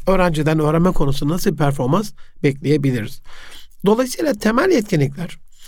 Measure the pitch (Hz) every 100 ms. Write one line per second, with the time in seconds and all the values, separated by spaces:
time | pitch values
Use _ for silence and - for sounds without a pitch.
0 | - 190 180 156 151 156 151 165 180 175
1 | 143 135 143 175 - 151 143 139 127 180
2 | 208 - - - 147 139 143 147 139 123
3 | 104 - - - - - - - 196 220
4 | 254 - 311 247 214 233 381 302 208 160
5 | 139 143 170 - - -